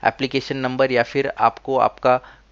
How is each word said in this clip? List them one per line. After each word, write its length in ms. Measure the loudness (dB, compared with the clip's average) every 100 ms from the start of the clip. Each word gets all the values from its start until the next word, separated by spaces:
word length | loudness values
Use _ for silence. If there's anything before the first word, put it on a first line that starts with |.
| -2
एप्लीकेशन 520 | -2 -4 -4 -4 -6
नंबर 340 | -4 0 2
या 120 | 2
फिर 300 | 0 -2 -4 0
आपको 400 | 0 0 -4 0
आपका 400 | 0 2 0 0 -2 -20 _